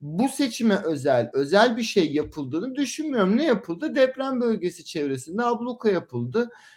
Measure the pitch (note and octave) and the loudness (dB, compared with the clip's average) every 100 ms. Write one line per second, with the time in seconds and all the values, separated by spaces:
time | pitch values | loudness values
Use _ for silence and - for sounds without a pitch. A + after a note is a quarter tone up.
0 | C#3+ E3 C4 - C#4 - A3+ F#3+ D3+ D3 | -6 -2 0 0 -2 2 2 2 0 0
1 | C#3 B2 A2+ C3+ C#3 F#3+ B3 A3+ A3 G3+ | 2 2 2 0 4 4 4 2 0 2
2 | D#3 C#3+ D3 D#3 C3+ D#3 B3 C4 C4 - | 2 0 -4 -6 -6 -4 -4 -4 -4 -4
3 | D#4 B3+ F#3 A3+ D#4+ A3+ - F3 D#4 A#3+ | -2 2 2 4 2 0 -2 -6 -2 2
4 | C4 B3+ C4+ B3+ A#3+ A3 F3 E3+ - D#3+ | 2 2 -4 0 0 0 -4 -8 -8 -4
5 | C#3+ C3+ C#3+ G3 A#3+ A3+ A#3+ A#3 A3 F3+ | -4 -4 -6 -2 -2 -2 -4 -2 0 0
6 | E3+ B2 A#2+ G#3+ A#3+ - - | -2 -6 -2 -2 -2 -6 -20